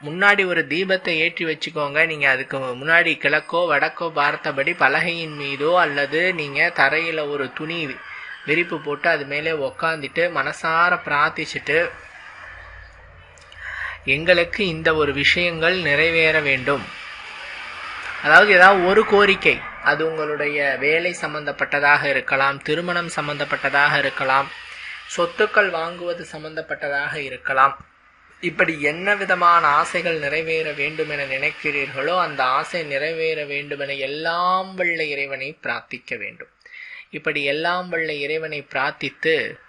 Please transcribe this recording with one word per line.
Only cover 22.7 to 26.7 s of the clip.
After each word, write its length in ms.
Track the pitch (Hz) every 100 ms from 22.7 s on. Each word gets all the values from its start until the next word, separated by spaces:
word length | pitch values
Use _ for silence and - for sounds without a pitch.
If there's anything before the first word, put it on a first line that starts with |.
| 151 175 175 170 165
சம்பந்தப்பட்டதாக 840 | 147 143 143 143 139 143 143 143
இருக்கலாம், 520 | 135 - 135 135 139 - - - - - - -
சொத்துக்கள் 540 | 170 - 214 - 196
வாங்குவது 540 | 165 165 175 175 175 160
சம்பந்தப்பட்டதாக 840 | 156 156 160 156